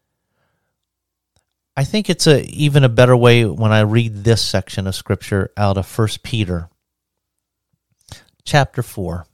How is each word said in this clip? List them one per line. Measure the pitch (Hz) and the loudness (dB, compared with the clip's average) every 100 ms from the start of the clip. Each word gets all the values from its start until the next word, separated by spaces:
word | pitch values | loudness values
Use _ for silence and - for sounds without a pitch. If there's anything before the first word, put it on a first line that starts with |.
| _ _ _ _ _ _ _ _ _ _ _ _ _ _ _ _ _ - | _ _ _ _ _ _ _ _ _ _ _ _ _ _ _ _ _ -6
I | |
think | 139 214 196 | -4 -4 -2
it's | 170 160 | 0 2
a, | 135 | 2
even | - - 147 143 | 0 -2 2 4
a | 131 | 2
better | 113 123 127 | 4 4 6
way | 120 120 | 6 4
when | 110 76 110 | 2 0 2
I | 107 | 2
read | 104 113 117 104 | 2 2 -2 -4
this | 104 110 | 0 0
section | - 98 - - 95 | 0 -4 -4 -8 -6
of | |
Scripture | 92 - 98 - 101 95 - | -6 -6 -6 -4 -4 -4 -2
out | 101 95 | -2 -2
of | - | -4
First | - 107 - | -2 -4 -4
Peter | - 113 92 87 85 _ _ _ _ _ _ _ _ _ _ _ _ _ - - _ _ | -8 -6 -4 -6 -8 _ _ _ _ _ _ _ _ _ _ _ _ _ -20 -20 _ _
chapter | - 147 131 - | -2 0 0 -4
four. | - - 87 85 80 | -8 -8 -8 -8 -12